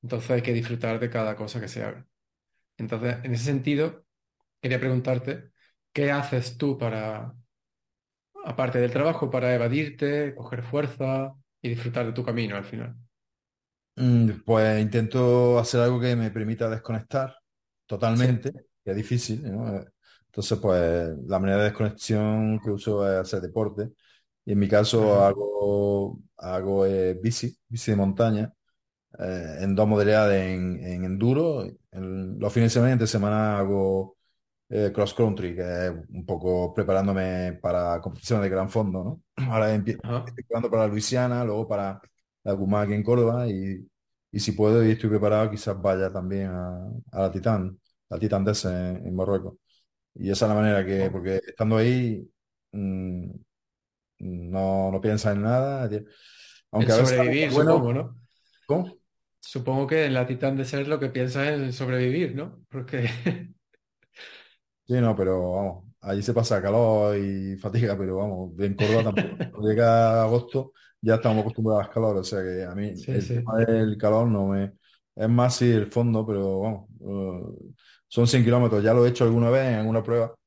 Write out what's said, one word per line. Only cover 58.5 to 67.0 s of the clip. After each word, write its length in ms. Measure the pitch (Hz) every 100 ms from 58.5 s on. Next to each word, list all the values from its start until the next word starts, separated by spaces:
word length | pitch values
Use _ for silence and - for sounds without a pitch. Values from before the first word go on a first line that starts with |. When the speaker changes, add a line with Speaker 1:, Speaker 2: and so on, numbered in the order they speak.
| _ _
Speaker 2:
¿Cómo? 320 | 151 180 - _ _ _ _
Speaker 1:
Supongo 480 | - 139 120 131 135
que 180 | 160 147
en 80 |
la 120 | 131 123
Titán 300 | 127 135 135
Desert 300 | 127 143 139
lo 100 | 151
que 100 | 135
piensas 380 | 127 127 135 139
es 120 | 147
en 100 | 135
sobrevivir, 640 | 127 131 127 127 143 180 123
¿no? 260 | 156 - _
Porque 400 | 135 127 135 120
<laughs> 460 | - 180 175 - - _ _ _ _ _ - - - - _ _ _ _
Speaker 2:
Sí, 60 | 123
no, 140 | 117 101
pero 360 | 95 92 90
vamos, 340 | 92 98 90 92 _
allí 200 | 98 98
se 120 | 104
pasa 280 | 120 117 104
calor 560 | 95 110 117 110